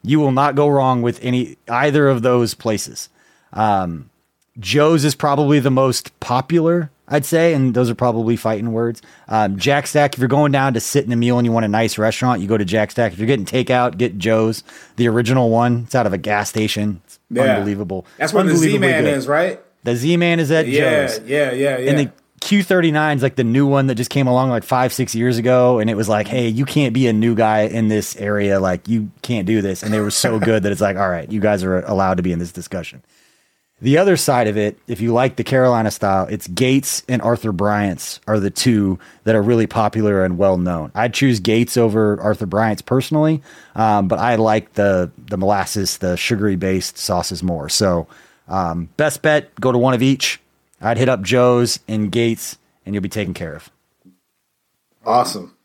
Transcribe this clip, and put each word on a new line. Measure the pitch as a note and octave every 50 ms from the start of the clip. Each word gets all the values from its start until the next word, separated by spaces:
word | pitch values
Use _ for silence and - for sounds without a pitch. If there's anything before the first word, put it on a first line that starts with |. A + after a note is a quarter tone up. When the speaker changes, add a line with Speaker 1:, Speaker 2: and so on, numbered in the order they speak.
| -
Speaker 1:
You | - C#3+ D#3
will | D3+ C#3 C3
not | C3 C#3 D3 C#3
go | C#3 D3 D3
wrong | C#3+ C#3 C3 B2+ B2+ B2 A#2
with | A#2+ A#2 - A2
any, | B2 B2 B2+ B2 - - _ _ -
either | A#2 A#2+ C#3 D3+ C3+ D3+ D3 C#3
of | C3+ A#2+ A2+
those | B2+ B2 B2 A#2+ G#2+ -
places. | _ - A#2 G#2+ G2+ - - - - - - _ _ _ _ _ _ _ _ -
Um, | - A2 G#2+ G2+ G2 F#2 F2 E2 D#2 C#2 - _ _ _ _ _ _ _ _ _ B2
Joe's | G2+ F#2 G#2 D3 D3+ D#3+ E3 D#3+ C#3
is | D3+ C3
probably | - - D3 C#3 C#3 D3+ C#3 D3+ C#3+
the | B2 C#3
most | C3 B2+ C3+ C3 B2 - - - _ _
popular, | - - A#2+ B2+ C3 - E3 E3+ D#3+ E3 E3+ F3 E3 D3 _ _ _ -
I'd | - D3+ C3+
say, | - E3 D#3+ E3 E3+ D#3+
and | C#3 C3 B2+ A2+
those | A#2+ B2+ A#2
are | A#2
probably | - B2 B2 A2+ A2+ A2+ A2+ A#2
fighting | G#2+ - A2+ A2 G2+ G#2+ A#2 A2
words. | A2+ A#2 A#2 A#2 - _ - - - _ -
Um, | - A2 G#2+ G2 G2 F#2+
Jack | F2+ C#3+ C#3 D3 C#3+
Stack, | - - D3+ D3 C#3 -
if | B2+
you're | B2 A#2+
going | B2 C#3+ D3+ D3 C#3
down | C#3 C3+ C#3 B2
to | A2+
sit | - - - C#3+ C#3
in | A2 B2
a |
meal | A#2 A#2 A#2+ B2 A#2+
and | A#2+
you | A#2 A2+
want | A#2 A2+
a | G#2
nice | G2+ A2 A2+ A2 - -
restaurant, | G#2+ A2 A2 - - B2+ B2 F#2 F#2
you | G2
go | A2+ G#2+
to | G#2
Jack | F2 F#2+ A2+ G#2 -
Stack. | - - A#2+ A2 F2
If | F2
you're | G#2+
getting | A2+ C#3 A#2+ G2
takeout, | - - B2+ A#2+ - B2+ B2 B2 B2 -
get | F2+ B2 A#2 F2+ G2+
Joe's, | F2 A2 A2+ A2 A2 A2 A2 - - - - - - - _
the | - A#2+ A#2+
original | A2 A#2+ A#2+ G#2+ C3 C3 B2 A#2
one. | A2+ A#2 A#2+ A#2+ A#2+ A#2 A#2
It's | A2 -
out | - A#2
of | G#2 F#2
a | F#2
gas | - G#2 G#2 G#2 G#2 -
station. | - A2 G#2+ G#2 - G#2+ G#2 G#2 G2 F2 _
It's | _ - _ _ _
Speaker 2:
Yeah. | A2+ A#2+ C3 C3+ B2
Speaker 1:
unbelievable. | G#2 G2 G2+ G#2 G2 G#2 F2 G2 F#2 - - - -
Speaker 2:
That's | C3+ D3 -
where | F3+ F#3+
the | F#3
Speaker 1:
Unbelievably | E3 E3+ D#3+ D#3 C#3+ - - -
Speaker 2:
Z-Man | - D#3 D3+
Speaker 1:
good. | D3 D3
Speaker 2:
is, | C3+ C3 C3
right? | D3 D#3 F3 F#3 - - - _ _ _ _
Speaker 1:
The | A#2+ B2
Z-Man | A#2+ B2 D#3 E3+ E3+ F3 E3+ E3+ E3+
is | D#3+ C3+
at | D#3+ D#3+ D#3+ B2
Speaker 2:
Yeah, | C3+ D3 C#3+ - D#3 D3+ C#3
Speaker 1:
Joe's. | B2+ A2 G#2+ A2
Speaker 2:
yeah, | A2+ C#3 D3+ D3 C3 B2
yeah, | B2+ C#3 C#3 C3+ B2+
yeah. | B2+ C3+
Speaker 1:
And | C#3+ D3
the | C#3+ - - _ _ _ _ _
Q | - - G3+ G3+ F#3+
thirty-nine | - F#3+ F3+ E3+ E3 D3+ D3+ D3+ D#3 D3 C3+
is, | B2+
like, | C3+ -
the | - B2+
new | A2+ A#2 C3+ C#3+
one | C#3 C#3 C#3 C3+
that | C3+ B2+
just | A2 B2 -
came | - C#3+ C3+
along, | B2+ B2 B2+ C3 C3
like, | B2 A2+ -
five, | - C3 B2+ B2+ B2+ -
six | - C3 A2 -
years | A2+ A#2 B2+ B2 A#2
ago, | A2+ B2+ B2+ B2+ B2 B2 B2+ A#2
and | G#2+ A2+
it | A2+
was | G2+ A2 G2
like, | A2 G#2 G#2+ G2+
"Hey, | - C3 A#2+ A#2
you | A2 A#2 C#3
can't | C#3 - D3+ D3 B2+ A2+
be | C3 C3+
a | A#2+ A2
new | G#2+ A2 A#2 A#2
guy | G#2 A2+ G#2+ G#2+ G#2+
in | G#2+ G#2+ D#2 A#2 A2 G#2+
this | G#2+ G#2+ G2 - -
area. | - G2+ G2+ G#2 G#2 G2+ G2+ G2 G2
Like, | F#2+ F#2 F2+ F2 _ -
you | A#2 A2+ G#2+ G2+ - _ -
can't | - B2 A2 F#2
do | F2+ A2+ A2 G2
this." | G2 F#2+ - -
And | G#2+ G#2+
they | G#2+
were | G#2 G#2
so | - - - - A2+ A2
Speaker 2:
<laughs> |
Speaker 1:
good | G2 G#2+ A2 A2 F#2+
that | G2+ G2+
it's | E2+
like, | G#2 G2 G2
"All | F#2 G2 F#2+
right, | F2+ E2+ D2+ -
you | G#2+ G#2+
guys | G2 G#2+ G#2 G2 F2+
are | F#2+ F#2 F2+
allowed | - - G#2+ F#2+ G2 F#2 F#2 F2+
to | F2
be | F2+ F2
in | E2
this | F2 E2+ -
discussion." | - F2 - - F#2 D#2+ - - C2 _ _ _ _ _ _ _ _ _ _ _ _ _ _ _ _
The | - B2 C#3+ D#3+
other | F#3+ G3+ F3+
side | D3 - - C#3 B2 A#2
of | G#2+ G2+
it, | G#2+ G#2 G#2+ - _ _
if | - A#2+ F#2+
you | A2 A#2 A2+
like | A#2 B2+ C3+ C3+
the | - A2+
Carolina | - C3+ C3 B2+ B2+ B2 A#2 A2+ G#2+
style, | - - - G2+ F#2+ F#2+ F#2+ -
it's | G#2+ G2+ -
Gates | - F2+ E2+ B2+ B2+ C3+ C#3 C3+ - - - - -
and | B2+ A#2+ -
Arthur | A2+ A#2 A2+ - A2+
Bryant's | G2+ E2+ G2+ G#2 G#2 G#2 G#2 G2 F2+ C#2+ - - - - _ -
are | A2 G#2+
the | F#2+ G2+
two | - - - B2+ A#2+ G#2+ G2+ F#2+ F#2+ F#2 - - - _ _
that | A2 A2+
are | A2 G2+
really | A2+ A#2+ A2+ A2
popular | F#2+ - A#2 A2 G#2 - A2 G#2+ G#2 G2+ G2 F#2
and | F#2 F2+ E2+
well | G2 G2 F#2 F2+
known. | F2+ F2+ F2 E2 D#2 C#2+ -
I'd | G2+ A2+ B2 A2
choose | - C#3 C3+ A#2+ G#2+
Gates | F2+ A2+ A2 A2+ A#2+ A#2 -
over | B2 A#2 A2+ G#2 A2 A2 G#2+ G#2 -
Arthur | - G#2 G#2 - A2
Bryant's | F#2 D#2+ G#2 A2+ A2 G#2 F#2+ -
personally, | - B2 C3 C3+ - D#3 D3+ D3+ D#3 D#3 D3+ C#3+ - - - - - _
um, | - A2+ A2 G#2+ G#2 G2
but | F#2 - E2
I | F#2+ A#2+ B2
like | A2 A2+ A2 G#2+ A2 F#2 _ _
the, | - G2+ G2+ F#2+ F#2 F2+ E2+ - - - -
the | G2+
molasses, | F#2 F#2+ F#2+ G#2 G2 F#2 - - G#2+ F#2+ - - -
the | - F2+ F2+
sugary | E2+ - - B2 G2 G2+ G#2+ G2
based | F2+ F2+ F#2+ F#2+ F#2 F2 - -
sauces | - - - F#2+ F2 E2+ - F#2+ E2+ F2+
more. | F2+ E2+ D#2+ C#2+ D#2
So, | - - A2 F#2+ F2 E2+ D#2+ _ - - - _ _ _ _ -
um, | E2+ F#2+ F#2 E2+ E2+ F2 E2+ E2+ _
best | - D3+ D#3 C#3+ - -
bet, | D#3 D3+ D3+ - - _ -
go | B2 C3 A#2+
to | A#2+
one | A#2+ C3 B2+
of | A#2 B2
each. | C3 C3+ C3 - - - - _ _ _ _ _ _ _ _
I'd | - G#2+ A#2+ G#2
hit | C3 B2+
up | C3 F#2+ G2
Joe's | F2+ B2 B2+ B2 B2 B2 B2 A#2+ A#2 - - _ -
and | A2 A2 G#2+ G2+ E2+
Gates, | A#2+ A#2 A#2 A2+ - - - - _ _ _ _ _ _
and | F#2 G2+
you'll | G#2 F#2
be | G2
taken | - A2 G#2 F2+ F2
care | - F#2 D#2+ D2
of. | D2+ - - _ _ _ _ _ _ _ F#2 F#2 _ _ _ _ _ _ _ _ _ _ _ _ _ _ _ _ _ A2
Speaker 2:
Awesome. | G#2 A2 B2 A#2+ - - G#2 F2 F2 _ _